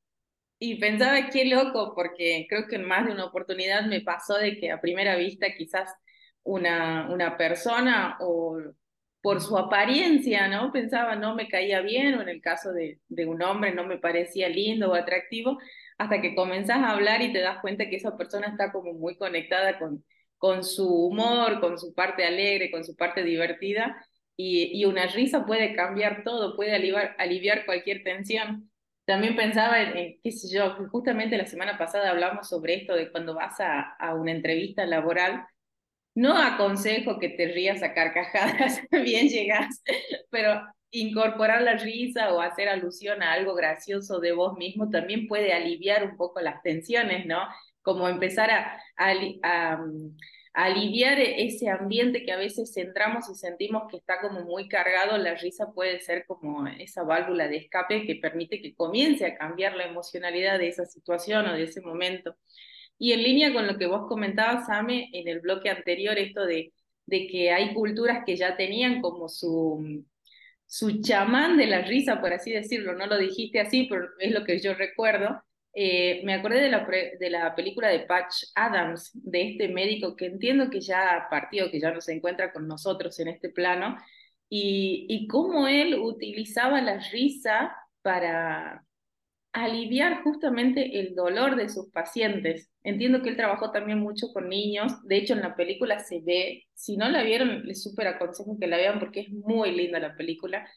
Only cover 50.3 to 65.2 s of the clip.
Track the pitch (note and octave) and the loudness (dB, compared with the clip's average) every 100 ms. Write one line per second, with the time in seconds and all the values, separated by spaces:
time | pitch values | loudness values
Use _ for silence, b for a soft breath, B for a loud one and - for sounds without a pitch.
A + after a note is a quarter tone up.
50.3 | B B - F#3 F#3+ G#3 A3 B3+ C#4+ A#3+ | B B 0 2 2 0 2 4 4 2
51.3 | - A3+ - A3+ F#3+ G3 A3+ B3 B3 - | 2 -2 -2 -2 -2 0 0 2 0 -2
52.3 | F#3 G3+ G#3 A3+ F#3+ F3+ F#3+ G#3+ A#3 G#3 | -4 -4 -6 -8 -6 -6 -2 -2 -2 -6
53.3 | F#3+ F3+ F3 G3+ A3 G#3+ F3+ - F#3 G3+ | -10 -10 -6 -4 -4 -6 -10 -4 -4 -4
54.3 | F#3+ F3 F3+ G3+ G3 F3+ F#3 G3 G#3+ F3 | -6 -8 -8 -4 0 2 2 2 2 0
55.3 | E3 F3 - G#3+ F3+ F#3 F3+ - F3 - | -2 -6 -6 -8 -2 -2 -2 -4 -4 -4
56.3 | F3+ G3+ D3 C#3 - F#3 - D#3+ E3+ F3+ | -10 -8 -6 -6 -8 -12 -6 0 0 2
57.3 | F3 D3+ D3+ - F#3 F3+ G#3+ G#3+ D#3 D#3+ | 0 0 -4 -4 -4 0 -2 -2 -4 -4
58.3 | D#3+ E3 G#3 - - E3 G#3 D4+ C#4+ F3+ | -4 -6 -8 -8 -4 -2 2 4 4 0
59.3 | D#3+ D#3 E3+ G3 F#3 F3+ E3+ F3 F3+ F3 | -4 -8 -2 -2 -2 -6 -8 -10 -8 -4
60.3 | F3 F#3+ F#3+ F3 F3 F3 - - F3 G#3 | 0 2 2 0 -2 -8 -8 -4 -4 0
61.3 | G#3+ G3 D#3+ D#3+ F3 F3+ E3 F3+ F#3 E3+ | 0 0 -2 -4 -6 -10 -4 -4 -4 -10
62.3 | - _ B B B B - A#3+ A3+ A#3 | -14 _ B B B B -2 2 4 6
63.3 | C4+ D4+ A#3+ G3+ G3 F3 G3+ G#3 A3 G3+ | 6 6 4 0 0 0 -2 -2 -4 -2
64.3 | G#3 A3+ B3 A#3+ G#3 A3+ B3 - F3+ | 0 2 2 0 -2 0 -2 -4 -8